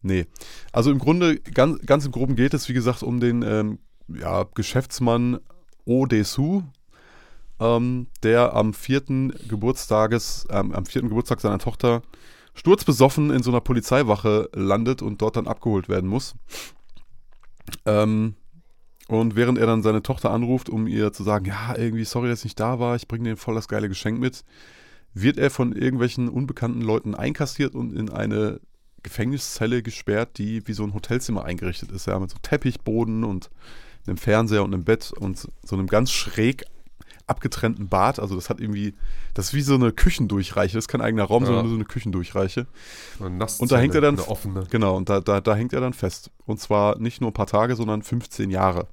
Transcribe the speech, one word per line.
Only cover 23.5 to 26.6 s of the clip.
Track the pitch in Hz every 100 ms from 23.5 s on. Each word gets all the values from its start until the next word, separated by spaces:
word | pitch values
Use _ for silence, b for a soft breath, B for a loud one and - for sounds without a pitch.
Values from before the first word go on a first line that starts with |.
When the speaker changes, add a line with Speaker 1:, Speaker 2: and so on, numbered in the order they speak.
Speaker 1:
das | 113 -
geile | 107 104
Geschenk | 95 110 113
mit", | 127 127 b b b b b b b
wird | 98 110 143
er | 143
von | - 120
irgendwelchen | 104 127 127 120 120 120
unbekannten | 123 139 -